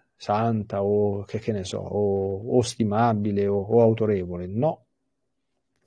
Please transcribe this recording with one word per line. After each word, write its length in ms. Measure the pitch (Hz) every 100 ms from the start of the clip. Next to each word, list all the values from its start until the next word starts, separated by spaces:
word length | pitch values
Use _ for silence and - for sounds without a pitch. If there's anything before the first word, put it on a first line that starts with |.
| _ _
santa 680 | - 104 117 110 101 98
o 400 | 101 104 104 101
che, 160 | 101 107
che 120 | -
ne 100 | 104
so, 140 | 92 101
o, 800 | 98 101 101 98 98 98 113 123
o 40 |
stimabile 840 | 117 - 107 104 117 107 107 101 101
o, 140 | 101
o 200 | 98 117
autorevole, 680 | 113 110 107 101 90 87 90
no. 380 | 104 151 - _ _ _ _ _ _ _ _ _ _